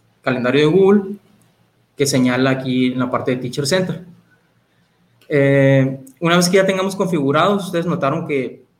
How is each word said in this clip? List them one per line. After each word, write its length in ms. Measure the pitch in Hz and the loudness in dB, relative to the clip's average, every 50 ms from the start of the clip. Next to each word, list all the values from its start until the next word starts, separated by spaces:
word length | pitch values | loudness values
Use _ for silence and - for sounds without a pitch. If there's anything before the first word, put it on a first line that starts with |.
| _ _ _ _ _ | _ _ _ _ _
calendario 380 | 135 127 123 117 123 127 139 | -4 -4 -2 -2 0 2 2
de 60 | 151 156 | 2 4
Google 360 | 165 190 196 190 202 208 196 - - - _ _ _ _ _ _ _ _ _ _ _ _ _ _ _ | 4 4 4 6 4 4 2 -2 -10 -14 _ _ _ _ _ _ _ _ _ _ _ _ _ _ _
que 120 | - 143 135 | -4 -2 0
señala 420 | 139 135 127 127 123 127 131 135 | 0 0 0 0 0 0 0 0
aquí 440 | 131 131 127 127 127 127 127 127 123 | 0 -2 -4 -4 -2 -2 -2 -2 -2
en 60 | 127 | -2
la 120 | 127 123 | -4 -2
parte 240 | - 117 - - 127 | -4 -4 -2 -4 -4
de 20 | 123 | -4
Teacher 300 | - 123 - - 139 - | -6 -8 -8 -6 -4 -2
Center. 360 | 185 190 180 - - - - - - _ _ _ _ _ _ _ _ _ _ _ _ _ _ _ _ _ _ _ _ _ _ _ | -2 -2 -2 -4 -6 -10 -12 -20 -20 _ _ _ _ _ _ _ _ _ _ _ _ _ _ _ _ _ _ _ _ _ _ _
Eh, 760 | 160 143 139 139 139 139 135 135 139 135 135 131 135 - - - _ _ | 0 0 2 2 4 4 4 4 4 4 2 0 -2 -8 -14 -20 _ _
una 180 | 170 165 170 180 | -2 0 2 2
vez 120 | 175 175 | 2 4
que 80 | 180 190 | 2 2
ya 80 | - | 2
tengamos 300 | 190 190 190 190 196 190 | 2 0 -2 -4 -6 -4
configurados, 720 | - 202 175 175 160 139 135 139 151 165 196 208 196 - | -4 -4 -2 -2 -2 -2 0 0 2 2 2 0 -2 -4
ustedes 200 | - - 170 165 | -4 -6 -4 -4
notaron 400 | 175 156 127 - 135 151 160 - | -4 -4 -2 -2 -2 -2 -4 -6
que, 400 | - 151 135 127 113 - - _ _ _ _ | -4 -4 -4 -4 -6 -10 -16 _ _ _ _